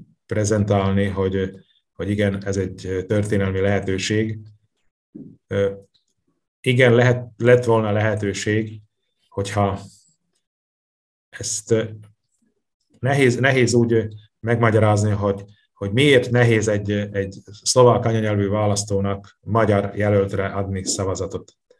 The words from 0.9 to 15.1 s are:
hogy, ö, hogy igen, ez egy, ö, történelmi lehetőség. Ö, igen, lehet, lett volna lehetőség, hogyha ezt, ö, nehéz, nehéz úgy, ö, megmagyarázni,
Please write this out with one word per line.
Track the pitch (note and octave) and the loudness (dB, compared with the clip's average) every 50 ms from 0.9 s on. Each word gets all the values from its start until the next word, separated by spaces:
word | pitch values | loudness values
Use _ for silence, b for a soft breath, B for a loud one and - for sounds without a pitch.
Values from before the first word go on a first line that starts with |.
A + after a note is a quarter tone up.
| G2 G2 G2+ | 0 0 -2
hogy, | G2 G2 G2 F#2+ F#2+ F#2+ | -2 -2 -2 -2 -2 -2
ö, | F#2+ F#2+ F#2 - b b b b b b _ _ | -2 -4 -4 -8 b b b b b b _ _
hogy | - F2 G2 | -10 -6 -4
igen, | G#2 G#2 G#2 G2+ G2 G2 - | -2 0 0 -2 -2 -4 -6
ez | G2+ F#2+ G2 | -4 -4 -4
egy, | F#2+ G2 - - - | -4 -4 -8 -10 -10
ö, | F#2 F#2+ F#2 F#2 | -6 -6 -6 -4
történelmi | - G#2+ G#2 G#2 G#2 G#2+ G2 G2 F#2+ F#2+ F#2+ | -2 -2 -2 0 0 0 0 0 -2 -2 -2
lehetőség. | F#2+ G2+ G2+ F#2+ G2 F#2+ F#2+ F#2+ F#2+ - G#2+ G#2+ A2 A2 G#2+ - - - - _ _ _ _ _ _ _ _ _ _ _ _ - - - - _ _ _ | 0 0 0 0 -2 -2 -4 -4 -2 -2 -2 -2 -2 -2 -6 -10 -14 -18 -20 _ _ _ _ _ _ _ _ _ _ _ _ -20 -20 -20 -20 _ _ _
Ö, | G2+ G2+ G2+ G2 G2 G2 - _ _ _ _ _ _ _ _ _ _ _ _ _ _ _ | -2 0 0 -2 -2 -6 -14 _ _ _ _ _ _ _ _ _ _ _ _ _ _ _
igen, | - C3 B2 B2 C3 A#2+ A#2 | -2 0 2 4 6 6 6
lehet, | A#2+ B2 B2+ A#2 A#2 - - - _ | 6 4 4 2 0 -2 -10 -10 _
lett | A#2 A#2+ B2 A#2+ - | 4 6 6 6 4
volna | A2+ A2+ A2 A2 G#2+ | 2 2 2 2 0
lehetőség, | G#2 G#2+ G#2+ A2 G#2 G#2+ G#2 G2 F#2 - - A2 G#2+ A2 A2 G#2+ G#2+ G#2+ - _ _ _ _ _ _ _ _ _ | 0 0 0 0 0 -2 -2 -4 -4 -4 -2 -2 -2 -2 -2 -4 -10 -16 -20 _ _ _ _ _ _ _ _ _
hogyha | _ G2+ G2 - - G#2 G2+ G2 F#2+ - - - - _ _ _ _ _ _ _ _ _ _ _ _ _ _ _ _ _ _ _ _ _ _ _ _ _ _ _ | _ -8 -6 -4 -2 0 0 0 -2 -4 -8 -14 -20 _ _ _ _ _ _ _ _ _ _ _ _ _ _ _ _ _ _ _ _ _ _ _ _ _ _ _
ezt, | - - A2 - - - - - | -16 -12 -10 -8 -8 -8 -4 -2
ö, | A2+ A2 G#2+ G#2 G#2+ G#2+ - - _ _ _ _ _ _ _ _ _ _ _ _ _ _ _ _ _ _ | -2 -2 -2 -6 -10 -16 -20 -20 _ _ _ _ _ _ _ _ _ _ _ _ _ _ _ _ _ _
nehéz, | - B2+ C#3 C#3+ C#3 B2 A#2 | -4 -2 0 4 4 4 4
nehéz | A#2 B2 C#3 C3 C3 A#2+ G#2+ A#2+ | 4 2 2 4 2 2 2 2
úgy, | A#2+ A#2 A2+ A#2 | 2 2 2 2
ö, | A2+ G#2 G#2+ G#2+ B B B _ _ | 0 -2 -2 -10 B B B _ _
megmagyarázni, | - A2+ A#2+ A2 A#2 A2+ G#2 A2 G#2+ G#2+ G#2+ G#2 G#2 G#2+ | -4 -4 0 0 2 2 4 4 4 4 2 2 2 0